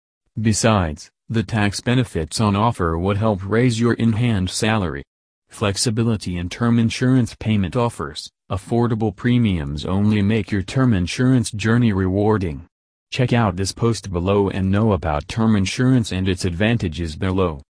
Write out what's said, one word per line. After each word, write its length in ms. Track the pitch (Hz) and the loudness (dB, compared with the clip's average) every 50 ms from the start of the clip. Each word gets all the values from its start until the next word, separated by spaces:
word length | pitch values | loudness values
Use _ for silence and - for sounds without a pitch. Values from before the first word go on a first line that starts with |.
| _ _ _ _ _ _ _ 113 | _ _ _ _ _ _ _ -2
Besides, 720 | 107 113 107 - - 113 110 101 90 80 76 - - - _ _ _ - | 0 0 2 2 2 4 4 2 2 0 -4 -8 -12 -20 _ _ _ -4
the 140 | 110 113 | -4 -4
tax 400 | 104 - 113 107 104 101 95 - | -2 -2 0 0 0 0 -2 -4
benefits 580 | - 117 120 131 120 - - 85 80 - - - | -2 0 0 0 0 -2 -4 -6 -6 -4 -2 0
on 160 | 113 104 98 | 0 2 2
offer 400 | 101 110 120 117 - 92 82 82 | 2 0 0 0 0 -2 -2 0
would 220 | 82 90 98 104 98 | 0 0 0 0 0
help 260 | 110 113 104 92 95 | 0 0 0 -2 -2
raise 340 | 98 104 113 127 127 113 110 | 0 0 2 2 2 2 2
your 140 | 117 117 | 2 0
in-hand 560 | 113 - 113 117 107 104 123 120 113 95 92 92 | 2 2 2 0 2 2 0 0 0 0 -2 -2
salary. 540 | - - 117 110 110 110 95 80 67 71 69 - _ _ _ _ _ _ _ _ | -2 -2 0 0 0 0 0 -2 -4 -8 -10 -14 _ _ _ _ _ _ _ _
Flexibility 880 | - - 110 101 95 - - 123 110 113 113 117 113 98 - 90 90 87 | -6 -2 -2 -2 -2 0 -2 -2 0 0 0 0 0 -2 -4 -6 -6 -4
in 100 | 90 87 | -6 -6
term 300 | - - 117 120 117 117 | -4 -2 0 2 2 2
insurance 560 | 117 113 - - 127 127 131 131 117 - - | 2 2 0 0 0 2 4 2 2 0 -4
payment 420 | - - 107 110 101 95 87 76 | -6 -2 0 0 2 0 0 0
offers. 540 | 123 120 117 - - 82 - 76 - - - _ _ _ - | 0 -2 -2 -2 -6 -8 -8 -8 -12 -16 -16 _ _ _ -8
Affordable 640 | 101 98 - - 117 117 120 117 123 107 113 107 98 | -8 -8 -4 -2 0 0 2 0 0 0 -2 -2 -4
premiums 720 | - - 120 123 123 117 104 92 82 73 71 73 76 - | -2 0 2 2 4 4 2 2 0 -2 -4 -6 -6 -4
only 380 | - 92 98 104 107 107 104 | -2 0 0 2 2 2 2
make 280 | 98 98 113 110 98 - | 2 2 2 0 -2 -2
your 120 | 107 101 | -4 -4
term 320 | 95 - - 135 131 127 110 | -4 -2 -2 0 2 2 2
insurance 560 | 90 90 85 - - 127 127 131 123 113 - | 2 0 -2 -2 0 2 2 4 2 2 -2
journey 420 | - 104 101 110 113 120 123 113 | -4 -2 0 2 2 4 4 2
rewarding. 720 | 98 95 95 92 92 101 104 107 110 104 95 82 71 67 - - _ _ _ _ _ _ _ _ | 2 2 0 0 0 2 2 2 2 2 0 -4 -6 -8 -12 -18 _ _ _ _ _ _ _ _
Check 240 | - - 127 123 120 | -2 -2 0 2 2
out 220 | 117 117 101 87 | 2 2 2 0
this 160 | 90 98 98 | -2 -4 -6
post 380 | - - 117 117 113 - - - | -4 -2 0 0 0 -2 -6 -6
below 380 | 90 87 85 95 101 101 101 95 | -4 -2 0 2 2 2 2 0
and 220 | - 98 95 95 | 0 -2 0 0
know 220 | 95 101 113 113 | 2 2 2 2
about 360 | 98 85 85 82 76 73 73 - | 2 0 0 -2 -2 -2 -4 -4
term 280 | - 110 113 113 110 | -2 0 2 2 2
insurance 540 | 101 95 95 - - 127 127 131 123 110 - | 2 0 0 -2 0 2 4 4 2 2 0
and 160 | 90 95 95 | -2 -2 -2
its 200 | 95 90 - - | -2 -2 -2 -2
advantages 680 | 92 85 85 104 110 120 117 107 90 76 82 87 80 76 | -4 -2 0 0 0 0 0 -2 -4 -4 -4 -6 -6 -6
below. 440 | 82 98 95 92 95 92 87 78 69 - _ _ | -4 -4 -2 0 0 0 0 -2 -6 -12 _ _